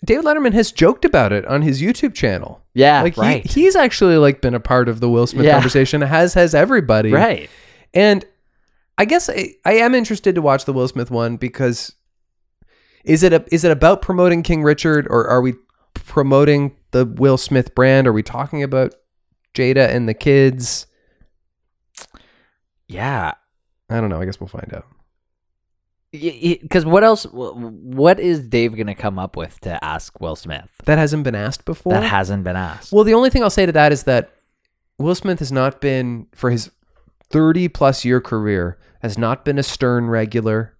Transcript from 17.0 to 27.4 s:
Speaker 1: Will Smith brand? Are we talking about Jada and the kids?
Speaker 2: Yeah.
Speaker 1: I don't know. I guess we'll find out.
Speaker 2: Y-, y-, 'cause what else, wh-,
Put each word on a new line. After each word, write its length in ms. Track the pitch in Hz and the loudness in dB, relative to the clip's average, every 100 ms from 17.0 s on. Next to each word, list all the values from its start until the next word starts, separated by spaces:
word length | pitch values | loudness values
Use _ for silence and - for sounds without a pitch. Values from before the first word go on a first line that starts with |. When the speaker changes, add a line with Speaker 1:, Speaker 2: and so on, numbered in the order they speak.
| 127 | 0
Speaker 1:
Will 320 | 113 135 131 | 2 2 2
Smith 380 | - 135 120 - | 0 -2 -2 0
brand? 320 | 131 135 131 | 2 4 2
Are 60 | |
we 100 | 107 | 0
talking 400 | 110 123 143 151 | -4 -8 -8 -6
about 300 | 139 131 131 - _ _ _ _ _ | -4 -2 -2 -4 _ _ _ _ _
Jada 360 | - 127 135 123 | -4 0 2 2
and 180 | 123 117 | 2 -4
the 60 | |
kids? 720 | 110 - 139 135 127 123 - - _ _ _ _ _ _ _ _ _ _ - - - _ _ _ _ _ _ _ | -4 2 4 4 0 -8 -10 -12 _ _ _ _ _ _ _ _ _ _ -20 -20 -20 _ _ _ _ _ _ _
Speaker 2:
Yeah. 460 | 90 120 135 82 - _ _ _ _ _ | -10 -6 -4 -6 -10 _ _ _ _ _
Speaker 1:
I 120 | 113 | -6
don't 80 | 110 | -4
know. 120 | 82 | -4
I 40 | 92 | -8
guess 140 | 95 | -10
we'll 80 | 92 | -14
find 240 | - - | -16 -16
out. 120 | - - _ _ _ _ _ _ _ _ _ _ _ _ | -16 -18 _ _ _ _ _ _ _ _ _ _ _ _
Speaker 2:
Y-, 260 | 156 160 147 170 170 | -10 -10 -4 -4 -4
y-, 60 | 156 | -2
'cause 160 | 185 160 | -2 2
what 180 | 180 | 4
else, 200 | 220 214 | 4 2
wh-, 320 | 214 120 | -4 -14